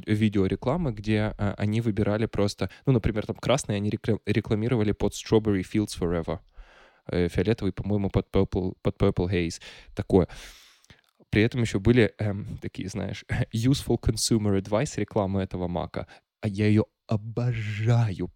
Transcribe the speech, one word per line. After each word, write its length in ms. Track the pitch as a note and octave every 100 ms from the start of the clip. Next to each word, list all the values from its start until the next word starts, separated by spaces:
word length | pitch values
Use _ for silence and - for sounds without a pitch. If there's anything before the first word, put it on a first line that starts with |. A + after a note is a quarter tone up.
| -
видеорекламы, 840 | G#2+ G#2+ G2+ F#2+ G2 A#2+ E3 D#3
где, 400 | G#2 G2+ G#2+ G#2+ -
э, 180 | G2+ -
они 220 | G#2 A2
выбирали 460 | A#2 G2+ G2 G#2+ A2
просто... 420 | - G2+ - F#2 - -
Ну, 60 |
например, 320 | B2 - G#2+ -
там 100 | G#2
красный 400 | A#2 B2 - G#2
они 120 | G#2
реклам-, 300 | - - G2+ -
рекламировали 680 | A2 - G#2+ A2+ B2 G#2
под 200 | G2 G#2
Strawberry 500 | - - A2+ G#2+ G2
Fields 360 | F2+ A2 G#2 -
Forever. 400 | E2+ E2+ E2 D#2 - - - - - _ -
Э, 220 | F2 F2
фиолетовый, 440 | - F#2 A2+ G2
по-моему, 360 | - G2 G#2 G2
под 200 | G2 -
Purple, 440 | G2 G2 G2 F#2 -
«Под 160 | - -
Purple 280 | G2 F#2+ F2+
Haze». 300 | F#2 E2+ - - - - -
Такое. 320 | - F#2+ E2 - - - - _ _ - _ _ _
При 120 | G#2+
этом 180 | A2 C3
еще 160 | A2+ G#2
были, 340 | G2+ A#2+ G#2+ -
эм, 380 | G#2+ G2+ G#2 -
такие, 280 | - - -
знаешь, 360 | - F#2+ G#2 -
<laughs> 240 | - A#2+
useful 460 | A2+ A#2+ C3 - A#2+
consumer 640 | - A2 - A2+ G#2 G2
advice 380 | F#2+ G#2+ D3 -
рекламы 420 | G#2 A2+ F#2+ G2
этого 260 | F#2+ F2+ F2
мака. 400 | F2 D#2 - - - _ _
А 60 | G#2
я 200 | G2 G#2+
ее 180 | G#2+ - _ -
обожаю 1200 | A2 A2 A2+ B2 A#2 G#2+ G#2 A2 A#2+ A2+ F2+ F2